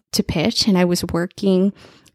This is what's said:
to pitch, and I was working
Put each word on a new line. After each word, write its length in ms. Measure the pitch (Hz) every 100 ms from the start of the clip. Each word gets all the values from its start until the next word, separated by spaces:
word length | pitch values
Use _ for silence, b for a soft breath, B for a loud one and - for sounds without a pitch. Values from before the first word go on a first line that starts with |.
| _
to 100 | -
pitch, 440 | - 165 214 - 220
and 120 | 185
I 60 | 175
was 200 | 175 175
working 600 | 170 180 - 196 185 196 - B B B